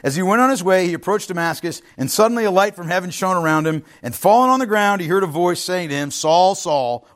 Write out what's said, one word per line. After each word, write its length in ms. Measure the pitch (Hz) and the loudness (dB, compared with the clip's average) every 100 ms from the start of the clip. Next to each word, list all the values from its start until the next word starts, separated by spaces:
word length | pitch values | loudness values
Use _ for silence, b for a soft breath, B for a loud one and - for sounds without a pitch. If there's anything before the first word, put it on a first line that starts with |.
"As 120 | 139 147 | -4 -2
he 80 | |
went 180 | 185 226 | 0 2
on 80 | 262 | 2
his 140 | 254 | 2
way, 240 | 180 185 180 | 2 2 2
he 60 | |
approached 340 | 165 180 202 - | -2 -2 -4 -4
Damascus, 560 | 175 165 156 170 - b - | -4 -4 -4 -6 -10 b -6
and 120 | 262 | -2
suddenly 360 | - 220 233 214 | 2 2 2 0
a 60 | |
light 240 | 185 202 202 | 0 -2 -4
from 120 | 165 | -4
heaven 240 | 180 180 | -4 -4
shone 260 | - 190 180 | -4 -2 0
around 300 | 160 156 156 | 2 0 0
him, 160 | 156 b b | -4 b b
and 140 | 123 117 | -12 -2
falling 340 | 185 233 254 | 4 4 4
on 100 | 262 | 2
the 60 | 240 | 0
ground, 360 | 208 202 202 | 2 2 0
he 60 | 160 | 0
heard 160 | 190 | 0
a 40 | 185 | 0
voice 360 | 151 175 170 | 0 0 -2
saying 260 | - 180 165 | -4 -4 -4
to 60 | 143 | -4
him, 140 | 143 | -4
'Saul, 460 | - 156 170 185 190 | -4 2 4 4 2
Saul, 520 | 175 147 120 120 b | -2 -2 -2 -6 b